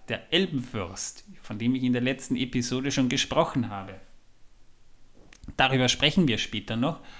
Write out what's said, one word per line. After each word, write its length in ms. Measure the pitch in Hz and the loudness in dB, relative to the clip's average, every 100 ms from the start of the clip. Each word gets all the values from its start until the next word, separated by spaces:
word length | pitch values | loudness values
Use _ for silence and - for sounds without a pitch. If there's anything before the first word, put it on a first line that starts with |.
| - | -6
der 240 | 113 - | -6 0
Elbenfürst, 920 | 165 190 143 - 110 90 92 - - - 190 | 2 2 0 -2 -4 -6 -6 -8 -8 -16 -16
von 160 | - 104 | -10 -2
dem 160 | 117 | 0
ich 100 | 131 | 2
in 80 | 127 | 2
der 100 | 123 | 2
letzten 340 | 127 131 - - | 2 0 -2 -2
Episode 540 | - 127 120 127 135 | 0 0 0 0 0
schon 180 | 131 127 | 2 2
gesprochen 600 | 135 - - 160 143 113 | 2 2 2 2 2 -2
habe. 240 | 101 98 92 - - - - - - - - - - - - - - - - | -4 -10 -12 -18 -20 -20 -20 -20 -20 -20 -20 -20 -20 -20 -20 -20 -18 -8 0
Darüber 320 | 135 131 127 | 4 4 4
sprechen 400 | - 147 151 160 | 4 4 4 4
wir 100 | 107 | 2
später 380 | - 107 - 113 | -2 -6 -4 -2
noch. 240 | 135 160 - | 0 -2 -10